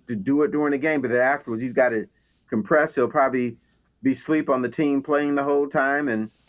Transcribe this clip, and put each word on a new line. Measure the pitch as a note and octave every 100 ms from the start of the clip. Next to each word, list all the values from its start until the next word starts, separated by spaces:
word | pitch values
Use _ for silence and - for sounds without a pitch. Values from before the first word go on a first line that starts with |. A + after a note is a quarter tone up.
| -
to | A2
do | G2 C#3+
it | D3
during | D3+ D3
the | C#3
game, | D#3 D3+
but | B2
then | B2
afterwards | B2+ C#3+ - A2+
he's | B2+
gotta | A#2 B2 A2+ G2+ _ _ _ _
compress. | A2+ G2+ D#3 D#3
He'll | C#3+ A#2+
probably | D3+ C3+ B2+ B2 A#2 _ _ _ _
be | C3+
asleep | C3 - D#3 D3
on | C3
the | B2
team | A#2+ D3 C#3
playing | C#3 D3 D3 C#3+
the |
whole | C#3+ C#3+ C#3+
time, | D3+ C3+ C#3+ C#3+
and | A2 A2 _